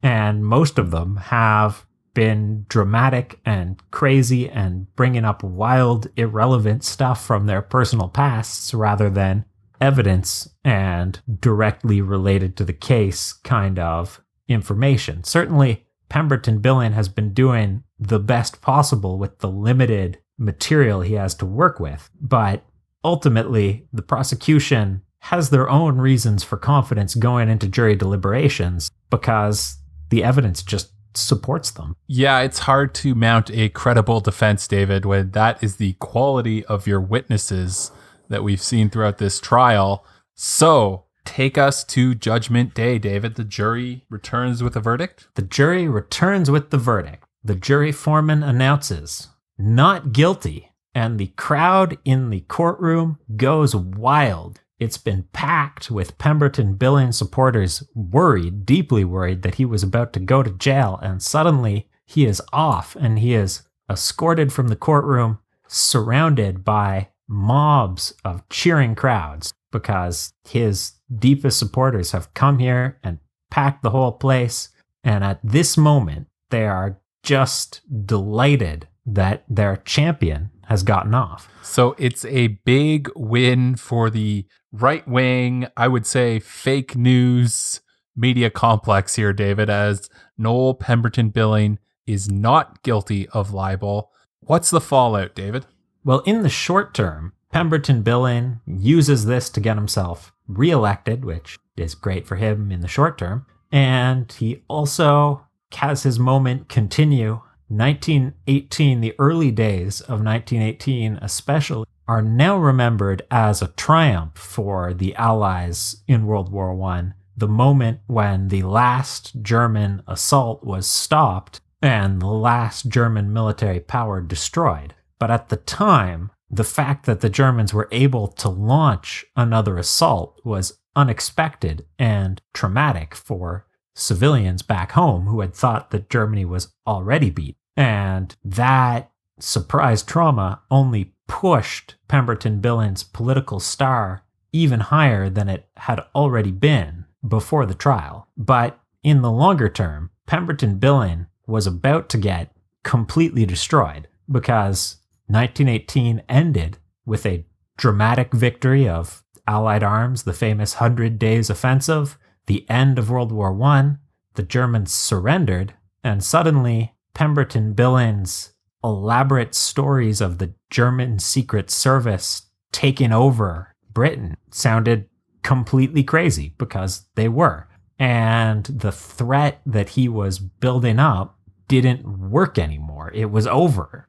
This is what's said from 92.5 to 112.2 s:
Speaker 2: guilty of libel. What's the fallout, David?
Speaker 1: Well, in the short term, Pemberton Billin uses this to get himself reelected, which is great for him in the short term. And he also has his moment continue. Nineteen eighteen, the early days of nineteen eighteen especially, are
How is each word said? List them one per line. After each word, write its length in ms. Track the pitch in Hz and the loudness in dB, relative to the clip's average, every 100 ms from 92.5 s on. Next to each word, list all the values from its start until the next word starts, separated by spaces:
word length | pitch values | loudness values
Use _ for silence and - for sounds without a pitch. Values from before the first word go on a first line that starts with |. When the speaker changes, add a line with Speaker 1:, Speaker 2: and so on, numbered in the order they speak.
| 151 - - | 2 0 -8
Speaker 2:
guilty 460 | - 110 - 101 95 | -2 -2 -2 -6 -4
of 260 | 104 101 | -6 -6
libel. 560 | 98 95 95 101 101 - _ _ _ | -4 -6 -4 -4 -6 -6 _ _ _
What's 300 | - 165 - | -2 0 2
the 100 | 170 | 0
fallout, 540 | - 139 123 104 92 | 2 2 4 2 -4
David? 320 | - 98 123 - _ _ _ | -8 -8 -8 -10 _ _ _
Speaker 1:
Well, 160 | 139 131 | 0 0
in 220 | 185 226 | 2 0
the 60 | 180 | 0
short 460 | - - 185 208 | -2 0 0 0
term, 380 | - 92 76 82 - _ | -2 -2 -2 -12 -14 _
Pemberton 520 | 165 170 156 143 127 | -2 0 0 2 2
Billin 580 | 107 120 127 120 123 117 - | 2 2 2 0 -4 -8 -10
uses 580 | 95 104 165 139 135 | -4 4 4 6 2
this 240 | 104 123 - | 2 -2 -2
to 100 | - | -4
get 160 | 107 107 | -2 -2
himself 560 | 104 - 90 82 - _ - | -2 -2 -4 -6 -16 _ -12
reelected, 800 | 95 151 151 104 - - 117 | 0 2 4 2 0 -4 -6
which 340 | 127 82 - - _ - | -6 -10 -12 -20 _ -10
is 180 | 82 | -10
great 320 | - 101 92 - | -6 -6 -6 -6
for 100 | 95 | -4
him 340 | 110 107 101 | -2 -2 -4
in 100 | 92 | -6
the 80 | 87 | -6
short 300 | - 160 - | 0 0 0
term. 280 | 87 113 - _ - | -6 -6 -10 _ -2
And 580 | 143 131 131 127 127 117 | 2 2 2 2 0 -4
he 320 | - 110 123 - | -6 -6 -6 -8
also 800 | 151 143 - 151 147 147 139 _ _ _ | -4 -4 2 4 4 2 0 _ _ _
has 300 | - 139 139 | -6 -4 -2
his 160 | 135 117 | 0 0
moment 500 | 127 135 131 127 - | 2 2 2 -2 -4
continue. 720 | - 104 - 151 135 110 110 - _ - | -2 -2 0 2 2 0 -4 -10 _ -8
Nineteen 640 | 107 123 147 - 147 131 - - | 0 0 0 0 0 0 -4 -2
eighteen, 540 | 139 - - 143 123 | -2 -2 0 2 2
the 140 | 113 - | -2 0
early 320 | 139 165 147 | 0 2 0
days 500 | 110 110 95 92 - | 0 0 0 -4 -8
of 200 | - 113 | -6 -4
nineteen 400 | 107 113 - 117 | -2 -2 -2 -2
eighteen 560 | 110 - - 127 110 98 | -2 -4 -4 -4 -4 -6
especially, 680 | 104 - - 151 143 123 113 _ - | -8 -10 -2 -2 -2 -6 -10 _ -4
are 160 | 113 | 0